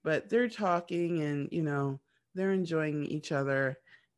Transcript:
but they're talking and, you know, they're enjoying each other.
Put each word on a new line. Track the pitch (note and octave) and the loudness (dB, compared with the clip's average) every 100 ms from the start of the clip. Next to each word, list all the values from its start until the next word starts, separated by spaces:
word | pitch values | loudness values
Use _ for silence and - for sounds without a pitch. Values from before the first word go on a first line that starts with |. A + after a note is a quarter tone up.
but | D#3 D#3 - | 0 -2 2
they're | A3+ B3 | 2 2
talking | A3+ G3+ F3 F3 F3 E3+ E3+ | 0 0 0 0 -2 0 0
and, | D3 C#3+ C#3 | 0 -2 -2
you | E3+ | -2
know, | D#3 C#3+ C#3 C3+ _ _ _ | 0 0 0 -4 _ _ _
they're | F#3 F#3+ | -4 0
enjoying | F#3+ E3+ D#3+ D#3 D3 C#3+ | 0 0 0 0 -2 -2
each | D3+ - | -4 -2
other. | D3 C#3 C3+ C3+ C3 _ - _ | 0 2 2 0 -2 _ -20 _